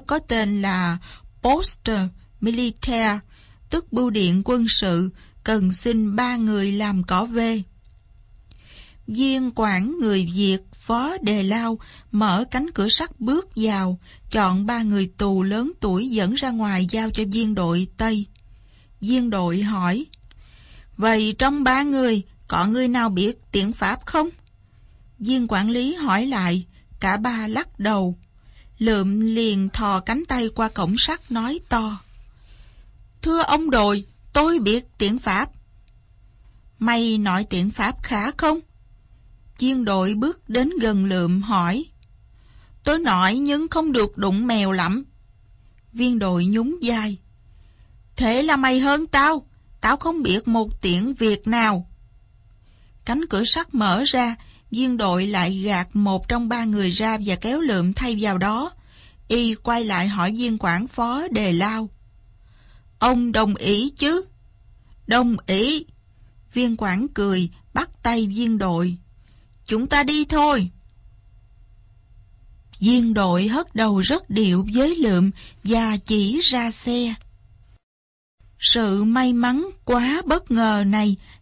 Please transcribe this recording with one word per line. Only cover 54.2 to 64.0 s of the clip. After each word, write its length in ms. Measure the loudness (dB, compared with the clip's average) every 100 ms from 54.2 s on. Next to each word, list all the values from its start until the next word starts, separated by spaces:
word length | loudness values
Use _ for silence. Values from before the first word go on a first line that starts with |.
| 0 -2 -12 -20 -8
viên 260 | -2 0 0
đội 300 | 0 0 0
lại 320 | 0 0 0
gạt 360 | -2 -2 -2 0
một 320 | 0 0 -2
trong 220 | -2 -2
ba 160 | -2 -2
người 260 | 0 0
ra 260 | 0 0 -2 -2
và 100 | -2
kéo 260 | -2 -2
Lượm 320 | 0 0 0
thay 240 | -2 -2 -2
vào 180 | -2 -2
đó. 340 | -2 -2 -6 -10 -20 -20 -20 -14 -2
Y 280 | 0 0 -2
quay 300 | -2 -2 0
lại 220 | 0 -2
hỏi 260 | -2 -2 -2
viên 200 | -2 -2
quản 300 | -2 -2 -4
phó 400 | -4 -4 -4 -4
Đề 220 | -2 0
Lao: 360 | 2 0 -2 -8 -12 -20 -20 -20 -20 -20 -20 -20 -20 -20 0
"Ông 320 | 2 2 2
đồng 240 | 2 2 0
ý 340 | 0 2 0
chứ?" 360 | 0